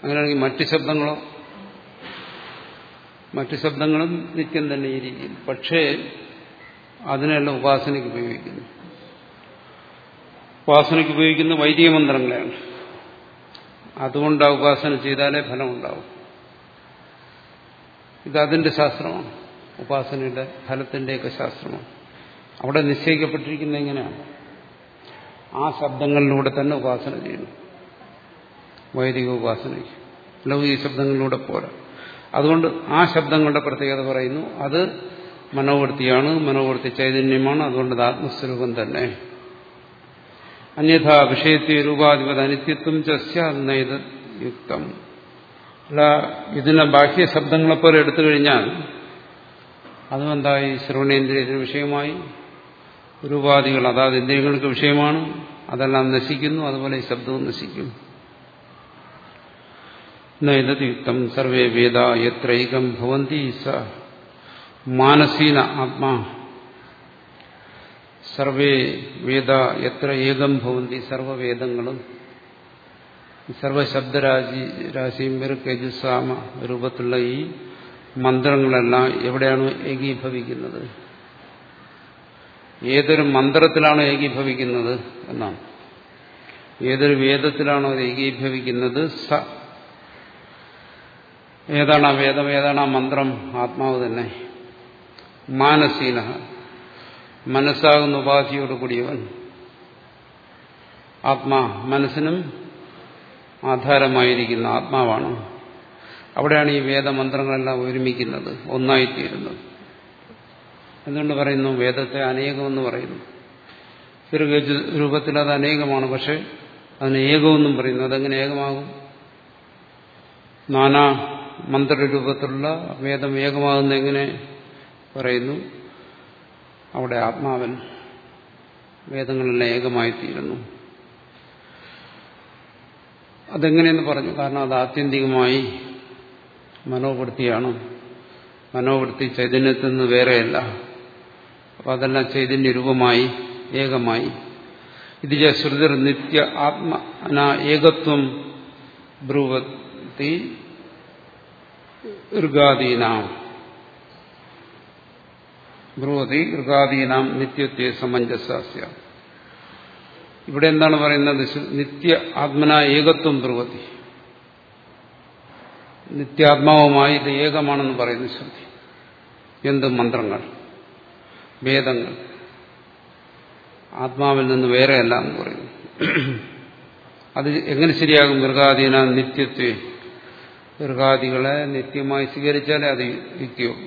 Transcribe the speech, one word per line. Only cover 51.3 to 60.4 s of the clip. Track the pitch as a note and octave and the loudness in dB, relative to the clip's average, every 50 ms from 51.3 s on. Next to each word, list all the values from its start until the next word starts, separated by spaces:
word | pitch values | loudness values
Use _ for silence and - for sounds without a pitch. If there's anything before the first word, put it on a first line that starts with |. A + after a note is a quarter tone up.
| C3+ C#3 B2+ B2 C3+ C3+ | 0 0 0 0 -2 -4
വിഷയമായി. | C3 B2 - C#3+ D3 C#3+ C#3+ C#3+ C#3+ D3 D#3+ F#3 E3+ D3 - - - - - - - - - - - - - - - - - - - | -4 -4 -4 -4 -4 -2 -2 -2 -4 -4 -6 -8 -12 -14 -16 -20 -20 -20 -20 -20 -20 -20 -20 -20 -20 -20 -20 -20 -20 -20 -20 -14 -8
രൂപാദികൾ | C#3+ C#3+ D3 C#3 C#3+ C#3+ C#3 C3 C3+ C3+ C3+ B2+ B2 | -4 -4 0 4 6 6 6 6 4 2 2 2 2
അതാത് | A#2+ B2 C3 C3 B2+ | 2 4 2 4 2
ഇന്ദ്രിയങ്ങൾക്ക് | B2+ B2 B2+ C#3 C#3 C3+ C#3+ C#3+ C3 C3+ | 0 0 2 0 2 2 2 0 0 0
വിഷയമാണ്, | C#3 B2+ A#2 - D3 C#3+ D3 D3 D3 D3+ D#3+ D#3+ D#3 - - - - - - - - | -2 -2 0 2 2 4 4 4 2 2 0 -2 -6 -8 -12 -14 -16 -18 -20 -14 -10
അതെല്ലാം | - B2 C3+ C3+ C3+ C3+ C3 C3 | -4 -2 0 2 2 2 2 2
നശിക്കുന്നു. | C3 C3 C3 C3+ D3 C3 C#3+ D3+ D3+ D#3+ D#3 | 2 0 0 -2 -4 -4 -2 -2 -2 -2 -4
അതുപോലെ | C#3+ C3+ C3+ C3 C#3 C3+ C3 | -4 -4 -6 -6 -6 -6 -6
ഈ | A#2+ - | -4 -6
ശബ്ദവും | B2+ A#2+ A#2+ A#2+ C3 C3+ C#3 | -6 -6 -4 -6 -6 -4 -4
നശിക്കും. | C#3 - - - - - - - C3+ A2 - - - - - - - - - - - - - - - - - - - - - - - - - - - - - - - - - - - - - - - - - - - - - - - - - | -6 -6 -8 -10 -12 -12 -10 -12 -12 -12 -16 -20 -20 -20 -20 -20 -20 -20 -20 -20 -20 -20 -20 -20 -20 -20 -20 -20 -20 -20 -20 -20 -20 -20 -20 -20 -20 -20 -20 -20 -20 -20 -20 -20 -20 -20 -20 -20 -20 -20 -20 -20 -20 -20 -20 -20 -20 -10 -2